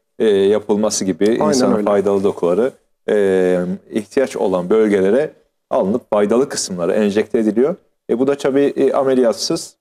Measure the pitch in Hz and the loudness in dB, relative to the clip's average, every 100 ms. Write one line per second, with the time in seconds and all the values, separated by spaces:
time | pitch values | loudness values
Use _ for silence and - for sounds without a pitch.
0 | _ - 113 98 98 104 104 104 107 - | _ -2 2 4 4 2 0 -2 0 -2
1 | 95 85 101 120 151 139 113 107 104 101 | -4 0 0 2 0 0 0 0 0 0
2 | 98 101 98 - 85 92 127 - _ _ | 0 0 0 -2 0 0 -2 -4 _ _
3 | - 104 98 95 92 90 90 95 - 113 | -2 0 2 2 2 0 -2 -8 -6 -8
4 | 104 - 131 - 107 92 87 110 107 101 | -4 -2 -2 -2 -2 -2 0 2 2 2
5 | 95 120 151 - _ _ _ 135 151 120 | 2 0 -2 -8 _ _ _ -4 -2 -4
6 | - 104 104 117 139 - - 90 85 98 | -2 0 2 2 0 -4 -8 -4 -2 0
7 | 104 101 104 120 107 104 139 190 _ _ | 0 0 -2 0 0 2 0 -2 _ _
8 | - 117 135 143 143 135 139 - 135 - | -6 -2 0 -2 -2 0 0 0 0 0
9 | 135 131 117 104 - 165 - - | 0 2 2 0 -4 -6 -6 -4